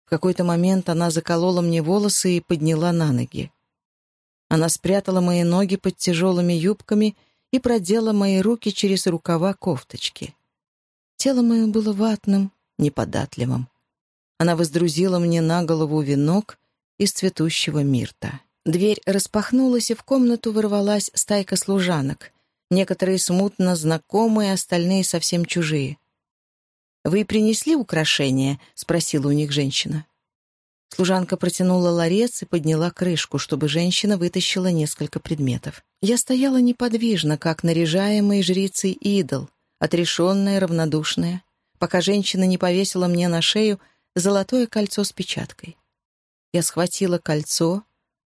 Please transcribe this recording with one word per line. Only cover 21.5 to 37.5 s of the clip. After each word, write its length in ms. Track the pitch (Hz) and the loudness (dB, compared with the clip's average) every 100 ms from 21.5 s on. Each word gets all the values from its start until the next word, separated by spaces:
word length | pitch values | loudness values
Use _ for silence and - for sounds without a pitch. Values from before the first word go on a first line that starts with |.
| 185 | -2
служанок. 760 | - 196 180 160 135 147 - _ _ _ _ | 0 0 0 0 -2 -6 -12 _ _ _ _
Некоторые 480 | 185 190 185 185 185 | 0 2 0 0 0
смутно 560 | - 180 202 - 185 | 2 0 0 0 0
знакомые, 800 | 175 156 160 - 202 226 214 202 | 2 0 -2 0 0 2 2 2
остальные 520 | 190 - 175 175 190 | 0 -2 0 2 2
совсем 400 | 180 170 - 175 | 0 -2 -2 -2
чужие. 540 | 170 180 156 156 135 151 _ _ _ _ _ _ _ _ _ _ | -2 -2 -2 -2 -4 -8 _ _ _ _ _ _ _ _ _ _
«Вы 200 | 151 196 | -2 0
принесли 500 | 208 214 214 220 302 | 0 2 2 2 0
украшения?» — 840 | 320 214 160 156 - 139 131 135 143 - | 0 0 -2 0 0 0 0 0 -2 -8
спросила 540 | - - 170 - 147 139 | -12 -4 -2 0 -2 0
у 40 | |
них 180 | 143 151 | 0 0
женщина. 560 | 143 139 - - 151 - _ _ _ _ _ _ _ _ | -2 -2 -2 -4 -6 -8 _ _ _ _ _ _ _ _
Служанка 460 | - 180 185 180 180 | -2 0 0 -2 -4
протянула 540 | 180 - 180 180 175 | -4 0 2 2 2
ларец 520 | 170 165 196 240 - | 2 2 2 0 -2
и 40 | 185 | -4
подняла 440 | 170 151 156 175 | -2 0 0 0
крышку, 480 | - 180 160 - 143 | -2 -2 -2 -2 -6
чтобы 280 | - 143 151 | -4 -2 -2
женщина 500 | 156 175 - 202 202 | 0 0 0 0 0
вытащила 540 | 175 185 175 190 185 | -2 -2 -2 -2 0
несколько 480 | 170 151 - 147 156 | 0 -2 -4 -8 -8
предметов. 640 | - 151 135 123 151 - _ _ | -6 -4 -2 -4 -6 -14 _ _
Я 160 | 196 240 | -2 0
стояла 440 | - 254 277 262 | 0 0 2 4
неподвижно, 800 | 247 247 247 226 233 190 151 151 | 2 2 -2 0 0 0 0 -2
как 260 | 165 | -2